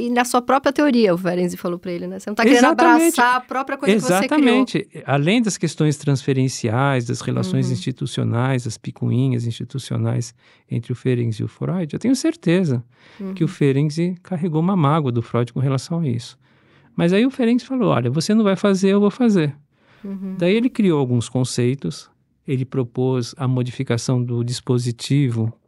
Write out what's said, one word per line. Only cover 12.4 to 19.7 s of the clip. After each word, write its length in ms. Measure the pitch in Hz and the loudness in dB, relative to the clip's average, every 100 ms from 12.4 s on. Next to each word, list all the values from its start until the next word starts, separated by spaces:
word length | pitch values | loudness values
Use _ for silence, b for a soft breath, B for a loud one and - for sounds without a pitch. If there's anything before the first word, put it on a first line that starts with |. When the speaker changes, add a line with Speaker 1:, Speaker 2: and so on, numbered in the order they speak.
| - 175 175 120 - B B B | 0 2 2 0 -4 B B B
Speaker 1:
Uhum. 140 | 190 | -10
Speaker 2:
que 120 | 190 156 | -4 -4
o 20 | |
Ferenczi 680 | - 143 135 151 151 175 180 | 0 2 2 0 0 -4 -4
carregou 380 | - 180 175 151 | -8 -4 -2 0
uma 160 | 170 202 | 2 2
mágoa 360 | 139 160 139 | 4 2 0
do 100 | 120 | -2
Freud 320 | - 120 123 | -2 -2 -2
com 60 | - | -2
relação 380 | 135 131 - 170 | -2 -2 -4 -4
a 80 | 156 | -2
isso. 300 | 117 - - b b b b b - | -4 -8 -18 b b b b b -2
Mas 160 | 170 | 0
aí 120 | 196 254 | 2 2
o 40 | |
Ferenczi 320 | 262 233 240 - | 0 0 0 0
falou, 240 | 262 185 | -2 0
"Olha, 200 | 131 123 | 2 0
você 220 | 143 156 | -2 0
não 100 | 214 | 2
vai 140 | 208 185 | 2 2
fazer, 320 | 208 190 190 | 0 2 2
eu 100 | 202 | 2
vou 120 | 202 | 2
fazer." 440 | - 240 196 147 - _ | 2 2 2 0 -4 _